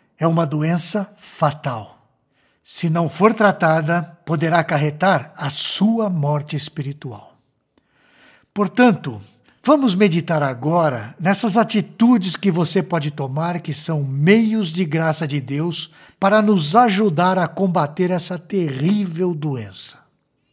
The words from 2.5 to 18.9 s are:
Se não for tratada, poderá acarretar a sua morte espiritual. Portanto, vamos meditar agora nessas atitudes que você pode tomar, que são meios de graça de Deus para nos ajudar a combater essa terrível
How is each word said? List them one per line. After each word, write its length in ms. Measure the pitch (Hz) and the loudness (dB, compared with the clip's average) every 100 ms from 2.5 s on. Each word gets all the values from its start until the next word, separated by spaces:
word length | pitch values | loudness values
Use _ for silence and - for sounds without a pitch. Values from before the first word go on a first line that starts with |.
| _ | _
Se 240 | - - 170 | -8 -4 -2
não 220 | 165 165 | 0 -2
for 240 | - 208 | 2 2
tratada, 840 | 226 208 196 165 160 156 170 165 - | 4 2 2 2 2 0 -2 -4 -14
poderá 360 | - 156 160 170 | -6 -2 0 0
acarretar 720 | 160 156 147 151 185 170 120 - | 0 0 -2 0 0 0 -2 -10
a 140 | 143 | -8
sua 580 | - - - 202 226 214 | -4 -4 0 0 0 -2
morte 480 | 175 143 147 147 151 | -2 -2 -2 -4 -8
espiritual. 800 | - - 135 143 135 104 - _ _ _ _ _ _ _ _ _ _ _ _ | -8 -8 -10 -10 -14 -16 -20 _ _ _ _ _ _ _ _ _ _ _ _
Portanto, 680 | - 196 - 247 190 143 107 - _ _ _ | -4 -2 4 4 4 -4 -12 -16 _ _ _
vamos 320 | - 302 262 | 2 4 4
meditar 480 | 180 208 165 170 156 | 4 4 2 0 0
agora 720 | 143 123 139 170 156 123 110 - | 0 -2 0 2 2 0 -8 -4
nessas 380 | 165 196 226 190 | 0 2 2 2
atitudes 760 | 220 214 175 - 233 247 185 | 2 0 -2 2 4 4 2
que 160 | 156 202 | -2 0
você 320 | 170 160 196 | 0 0 0
pode 280 | 156 170 151 | 0 -2 -4
tomar, 500 | 147 135 139 170 175 | -6 -6 -4 -4 -4
que 140 | 175 | -6
são 280 | 143 - 156 | -8 -4 -4
meios 680 | 139 135 151 220 220 220 185 | -2 0 4 6 4 0 -2
de 140 | 160 180 | -2 -2
graça 420 | 160 160 156 156 | 0 0 -2 -2
de 100 | 143 | -4
Deus 540 | 120 139 170 160 - - - _ | -4 -4 -4 -6 -10 -16 -20 _
para 220 | 196 214 | 2 2
nos 340 | 208 202 147 | 4 2 4
ajudar 640 | 202 247 190 214 156 180 185 | 4 4 4 0 2 0 2
a 80 | 165 | -2
combater 640 | - 190 175 147 156 180 | -2 -2 0 -2 -2 -2
essa 280 | 180 170 180 | -2 -4 -10
terrível 960 | - 202 165 131 156 | -6 -4 -2 -2 0